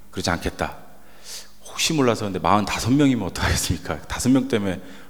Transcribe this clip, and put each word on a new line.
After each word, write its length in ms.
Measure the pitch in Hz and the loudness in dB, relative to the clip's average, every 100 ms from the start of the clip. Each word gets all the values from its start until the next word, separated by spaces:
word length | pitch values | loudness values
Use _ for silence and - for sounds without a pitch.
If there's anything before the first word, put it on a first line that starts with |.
| - | -10
"그러지 180 | 95 92 | -4 0
않겠다." 480 | 85 - - 76 - - - - - - - - - | 0 0 -2 -4 -6 -14 -16 -16 -16 -14 -14 -14 -16
혹시 300 | - - - | -10 -2 0
몰라서 320 | 156 127 110 104 | 4 4 4 0
근데 120 | 90 | 0
마흔다섯 540 | 82 104 101 - 113 | 4 4 2 0 2
명이면 340 | 139 143 120 87 | 6 6 4 0
어떡하겠습니까? 720 | - 85 - - 87 - 78 | -2 0 0 0 -2 -4 -6
"다섯 260 | - - 120 | -6 0 4
명 200 | 131 - | 4 4
때문에 320 | 113 98 85 - - | 0 0 -4 -8 -16